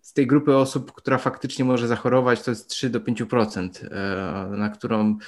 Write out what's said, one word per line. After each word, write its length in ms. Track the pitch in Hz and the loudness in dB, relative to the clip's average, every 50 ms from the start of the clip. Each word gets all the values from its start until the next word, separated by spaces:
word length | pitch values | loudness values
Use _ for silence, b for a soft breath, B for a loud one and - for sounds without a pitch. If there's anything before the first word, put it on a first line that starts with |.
z 120 | _ - _ | _ -2 _
tej 140 | - 139 | 0 2
grupy 280 | 120 139 147 147 147 135 | 4 4 4 4 4 4
osób, 340 | 135 135 135 - 139 123 - | 4 4 2 -2 -6 -8 -8
która 260 | _ - _ - 131 | _ -10 _ 0 0
faktycznie 480 | 123 - 127 - - - 127 - - 131 | 2 0 -2 -4 -4 -10 -8 -4 -2 0
może 220 | 127 127 120 120 | 2 2 2 2
zachorować, 540 | 117 120 113 - 127 123 131 127 123 120 113 | 0 -2 0 2 2 4 4 4 4 2 2
to 100 | - 131 | 0 -6
jest 180 | 117 110 - - | -6 -6 -8 -10
trzy 200 | - - - 127 | -6 -4 -4 -2
do 100 | 110 117 | -2 -2
pięciu 260 | 107 - 117 107 120 | -2 -4 -4 -4 -4
procent, 540 | 104 127 123 107 107 - 98 92 92 - - - - | 0 2 2 2 2 0 -6 -6 -6 -8 -14 -16 -10
e, 640 | - 98 98 98 95 92 95 87 76 98 95 95 101 | -8 -6 -4 -4 -4 -4 -4 -6 -6 -6 -6 -6 -4
na 120 | 101 104 107 | -4 -4 -4
którą, 480 | 104 - - 120 113 107 107 107 107 107 B | -4 -6 -4 -2 0 2 2 2 0 0 B